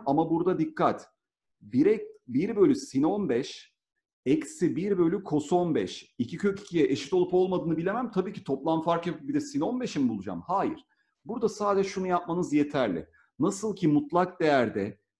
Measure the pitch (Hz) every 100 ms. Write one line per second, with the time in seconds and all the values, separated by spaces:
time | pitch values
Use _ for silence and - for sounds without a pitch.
0 | - 147 160 165 180 170 156 - 151 -
1 | - _ _ _ _ _ 104 123 381 -
2 | - - - 123 202 208 175 127 - 135
3 | 156 208 175 120 - - - _ _ _
4 | _ _ 127 156 - - 170 127 202 185
5 | 170 202 196 151 147 175 175 127 90 -
6 | - - 113 175 202 196 - 170 143 139
7 | - 185 180 180 185 180 160 160 175 220
8 | 254 185 196 208 - 135 165 160 160 170
9 | 175 156 139 143 147 139 175 254 247 160
10 | 127 104 98 87 90 190 160 - - _
11 | _ _ - 233 214 - 208 196 190 190
12 | 185 180 175 170 170 147 147 143 117 85
13 | - _ _ - 165 196 220 196 160 147
14 | 147 175 180 - 160 139 113 104 101 -
15 | _ _